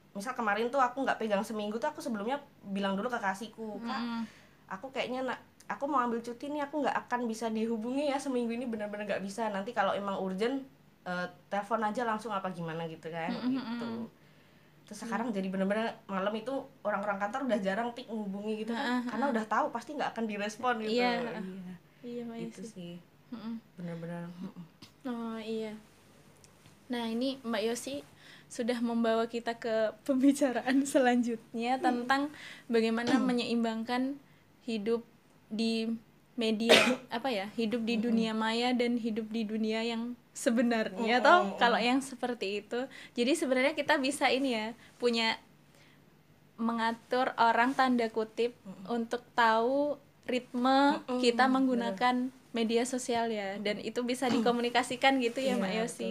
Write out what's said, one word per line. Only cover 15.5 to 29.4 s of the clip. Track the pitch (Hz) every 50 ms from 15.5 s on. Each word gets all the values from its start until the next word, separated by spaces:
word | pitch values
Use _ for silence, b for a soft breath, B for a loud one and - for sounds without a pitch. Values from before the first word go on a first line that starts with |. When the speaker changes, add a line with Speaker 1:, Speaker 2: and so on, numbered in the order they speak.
| 185 190 190 190 202 220 226 226 - - -
Speaker 1:
malam | - 196 190 190 208 220
itu | 214 214 262 269 269 - - - - -
orang-orang | 208 208 196 202 208 196
kantor | 196 202 208 233 269 285 247
udah | 208 220 190
jarang, | 190 190 220 233 240 240
Tik, | 269 254 -
ngehubungi | 226 220 214 196 190 202 208 220 220 214 220 226
gitu | 233
kan, | 220 226
Speaker 2:
Heeh, | 240 247 247 240 247
Speaker 1:
karena | 220 220 269
Speaker 2:
heeh. | 285 240
Speaker 1:
udah | 220 214 -
tahu | 214 233 302 277
pasti | - 233 - - 302
nggak | 269 - -
akan | - 226 226 214
direspon | 208 202 202 214 214 - 240 247 240 220 220
gitu. | 220
Speaker 2:
Iya, | 226 240 247 247 240
Speaker 1:
Iya. | - - -
Speaker 2:
heeh. | - - 185 185 185 190 180 180 180 175 - - - - -
Iya, | 240 240 240 233 233
Mbak | 226 233 -
Speaker 1:
Gitu | 226 - -
Speaker 2:
Yesi. | 190 226
Speaker 1:
sih. | 214 185 175 170 175 175 170 - _ - _ -
Speaker 2:
Mm-mm. | 254 202 202 226 233 226 - - _ -
Speaker 1:
Bener-bener, | 175 170 170 165 165 170 175 170 170 175
mm-mm. | 175 175 185 190 - 180 165 - - _ - - - _ - 262
Speaker 2:
Oh, | 240 233 233 226 220 220
iya. | 214 220 226 220 220 214 214 214 214 - - - - - - - - - - - - - - - - - - - - -
Nah, | 247 240 233 226
ini | 226 233 254 269 262 269
Mbak | - 233 233 208 214
Yosi | 226 240 240 - 269 277 285 - - - B B B B B B B
sudah | - - 240 226 247 233 240
membawa | 233 233 233 233 226 226 226 226 240
kita | - 233